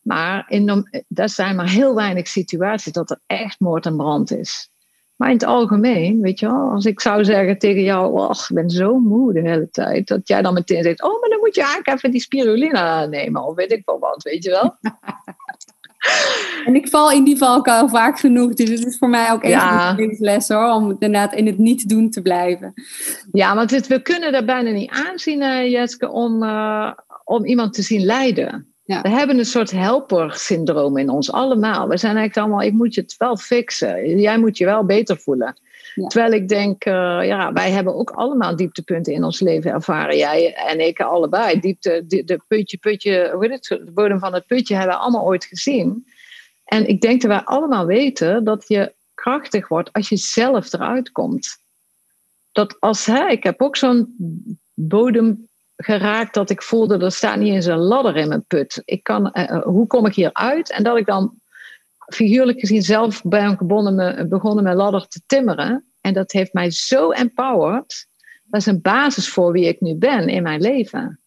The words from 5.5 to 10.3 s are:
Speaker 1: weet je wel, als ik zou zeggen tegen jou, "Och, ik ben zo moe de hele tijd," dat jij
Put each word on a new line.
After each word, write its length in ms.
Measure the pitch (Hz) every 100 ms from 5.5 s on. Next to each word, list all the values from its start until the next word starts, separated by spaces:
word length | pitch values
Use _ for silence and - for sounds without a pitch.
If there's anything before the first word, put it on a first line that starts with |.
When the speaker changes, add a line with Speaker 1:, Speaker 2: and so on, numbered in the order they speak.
| 240 226 208 233 214 165 220
Speaker 1:
weet 180 | 196 190
je 80 | 214
wel, 240 | 254 269
als 140 | 202
ik 160 | 202 202
zou 240 | 240 208
zeggen 340 | 208 208 190 196
tegen 240 | 208 196
jou, 380 | 190 190 185 -
"Och, 300 | - - -
ik 40 |
ben 160 | 175 170
zo 280 | 175 190 262
moe 340 | 233 214 262
de 80 | 175
hele 300 | 165 165 160
tijd," 360 | - - - 196
dat 220 | 202
jij 140 | -